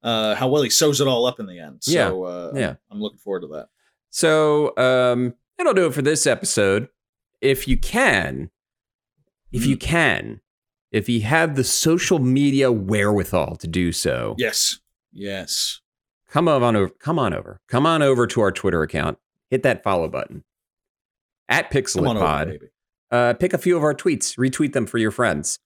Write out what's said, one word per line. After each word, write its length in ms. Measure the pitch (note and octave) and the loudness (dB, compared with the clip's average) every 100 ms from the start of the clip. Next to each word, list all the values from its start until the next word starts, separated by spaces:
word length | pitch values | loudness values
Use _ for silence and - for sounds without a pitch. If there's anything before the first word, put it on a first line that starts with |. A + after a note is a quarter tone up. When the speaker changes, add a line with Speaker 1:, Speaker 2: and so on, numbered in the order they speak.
Speaker 1:
uh, 320 | A#2 A2+ A2 G#2 | -2 -2 0 0
how 120 | C3 | 2
well 140 | D3 | 2
he 80 | B2+ | 2
sews 300 | - D3+ C#3 | 2 2 2
it 40 | C#3 | 0
all 200 | B2 B2 | 2 0
up 120 | B2+ | -2
in 80 | G2+ | -14
the 120 | F2+ | -14
end. 200 | D#2 C2 | -18 -10
So, 100 | - | -2
Speaker 2:
Yeah. 160 | E3 G#2+ | 0 0
Speaker 1:
uh, 420 | F#2 F#2 F2 E2+ | -2 -6 -8 -8
I'm, 60 | C3+ | -4
Speaker 2:
Yeah. 180 | G2+ C2+ _ | -6 -6 _
Speaker 1:
I'm 100 | G2+ | -10
looking 160 | G#2+ _ | -10 _
forward 220 | - F#2+ | -8 -8
to 60 | E2 | -8
that. 200 | D2+ B1 _ _ _ _ | -14 -14 _ _ _ _
Speaker 2:
So, 680 | - D#3+ D#3 D3+ D3 D3 - | -2 2 4 4 2 0 2
um, 560 | B2+ B2+ B2+ B2 B2 - _ - | 2 4 2 2 -2 -6 _ -2
that'll 160 | F4 | 2
do 120 | G3 E3+ | 2 2
it 60 | |
for 80 | D3+ | 0
this 240 | C#3 D#3 D3 | 0 2 2
episode. 600 | A#2 - - G2 G2+ B2 _ _ _ _ _ | 0 -2 0 2 2 -2 _ _ _ _ _
If 260 | C3 C3+ - | 0 0 2
you 80 | B2+ | 2
can, 720 | - A3+ B3+ G#2+ D#2+ C2 - _ _ _ _ _ _ _ _ _ _ | 2 0 2 2 0 -6 -10 _ _ _ _ _ _ _ _ _ _
if 140 | A#2+ B2 | -2 0
you 100 | C3+ | 0
Speaker 1:
Mm. 40 | |
Speaker 2:
can, 600 | - E3+ D3+ F2 A1 G#2+ _ _ _ _ _ | 0 2 2 0 -6 -14 _ _ _ _ _
if 160 | G#2+ G#2 | -4 0
you 100 | A#2 | -2
have 360 | G#2+ D#3+ D#3+ C3+ | 2 2 2 0
the 80 | |
social 540 | B2 - D#3+ E3+ - E3+ | 0 0 2 0 2 2
media 540 | B2+ C3 C#3+ C3+ C3 | 2 2 2 2 2
wherewithal 840 | A2+ F#2+ G#2+ G2+ G#2 F2+ F#2 D2 D#2+ | 2 0 0 2 0 0 0 -2 -6
to 100 | E2 | -4
do 260 | E2+ F2 | 0 0
so. 420 | E2 - B1 A1 G#1+ | 0 -2 -2 -4 -4
Speaker 1:
Yes. 400 | A#2 - - - _ _ _ | -4 0 -2 -4 _ _ _
Yes. 680 | - G2+ G2 E2+ - - - _ _ _ _ _ | -14 -10 -10 -8 -6 -6 -8 _ _ _ _ _
Speaker 2:
Come 180 | C#3+ E3+ | 0 2
on 260 | C#3+ A#2+ A2 | 2 2 2
over, 120 | F#2+ | 0
come 300 | - - D#3+ | -4 -4 -2
on 160 | A#2 | -2
over. 260 | - - - _ | -4 -10 -18 _
Come 160 | A#2+ | 0
on 160 | D#3 D#3+ | 2 2
over 240 | C#3+ B2+ A#2 | 2 4 2
to 140 | - | 2
our 100 | G2+ | 0
Twitter 320 | F#2 G2 E2+ | 0 0 0
account. 360 | D#2 - D2+ - _ _ _ | 0 -2 -4 -6 _ _ _
Hit 120 | B2+ | 0
that 200 | C3+ A2 | 0 0
follow 260 | - F#2 D#2+ | -2 -2 -2
button. 340 | C2 - - - _ _ _ _ _ _ _ _ _ - | -6 -10 -12 -20 _ _ _ _ _ _ _ _ _ -2
Speaker 1:
Come 60 | |
on 20 | C#3+ | 0
over, 100 | - | 2
Speaker 2:
At 40 | |
Pixelit 480 | C#3 C3 - C#3+ A2 | -2 -2 0 0 2
Pod. 300 | E2 D2 D#2 | 0 0 -4
Speaker 1:
baby. 180 | D2+ - _ _ _ _ | -8 -16 _ _ _ _
Speaker 2:
Uh, 240 | A#2+ A#2+ | 0 2
pick 180 | A#2 F3+ | 2 0
a 60 | F3 | 0
few 180 | F3+ F3 | 0 2
of 80 | |
our 100 | D3+ | 2
tweets, 420 | D3+ F#3+ C#3 - - | 0 -2 -2 -4 -2
retweet 360 | C3 B2+ D3+ | -2 0 0
them 140 | B2+ A2 | 0 -2
for 120 | A#2 | 0
your 140 | G#2+ | 0
friends. 460 | G2+ A#2 D2+ D2+ - | 0 0 0 -4 -8